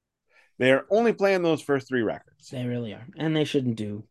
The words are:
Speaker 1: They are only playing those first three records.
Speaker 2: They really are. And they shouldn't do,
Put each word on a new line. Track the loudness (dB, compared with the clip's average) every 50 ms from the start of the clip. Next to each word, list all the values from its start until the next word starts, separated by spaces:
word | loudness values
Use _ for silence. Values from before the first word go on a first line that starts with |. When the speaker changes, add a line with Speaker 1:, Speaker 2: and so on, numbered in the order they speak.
| _ _ _ _ _ _ _ _ _ _ _ 2
Speaker 1:
They | 4 4 4
are | 4 2 2
only | 2 2 4 2 2
playing | 2 2 2 2 2 2
those | 0 0 0 0
first | -2 -2 -2 -2 -2
three | -2 0 0
records. | 0 -2 -6 -10 _ _ _ _ -14
Speaker 2:
They | -10 -8 -6
really | -6 -6 -6 -6 -8 -10
are. | -12 -16 -16 -10
And | -6 -4 0 0
they | 0 0
shouldn't | 0 0 -2 0 -2 -2
do, | -4 -6 -8 -8 -10 -14 _